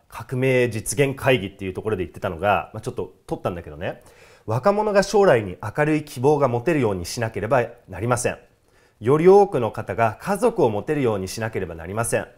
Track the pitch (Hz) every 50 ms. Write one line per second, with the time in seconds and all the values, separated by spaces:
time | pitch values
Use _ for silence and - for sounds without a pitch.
0 | _ _ - - 113 - 131 123 127 135 127 127 123 120 104 110 - - - 139
1 | 143 135 135 - - 139 131 120 92 95 - - 98 95 90 - 87 110 107 92
2 | 90 78 - 95 - 101 87 80 87 104 98 85 76 - - 110 - 127 - -
3 | 95 - - _ _ - 165 - - 113 92 85 85 82 73 73 90 120 165 -
4 | - - - _ - - - _ _ - 107 127 - 202 202 208 214 214 202 202
5 | 190 - - 208 196 185 143 117 104 92 87 - - 110 - - 151 151 156 151
6 | 151 - - 127 123 143 151 143 139 127 117 120 117 180 170 151 123 107 101 90
7 | 87 - - - 117 110 - 101 90 110 139 123 120 - - - _ - 92 85
8 | 104 120 123 120 - 113 87 - - _ _ _ _ _ _ _ _ _ _ _
9 | 107 113 139 156 165 185 190 202 202 190 - 139 117 107 - - 107 - 98 90
10 | 117 113 104 - - 170 202 196 233 233 214 - 156 117 104 101 98 - 156 147
11 | 135 117 107 98 92 92 - - 110 110 - 110 92 82 85 82 82 87 98 110
12 | 120 117 131 110 92 - -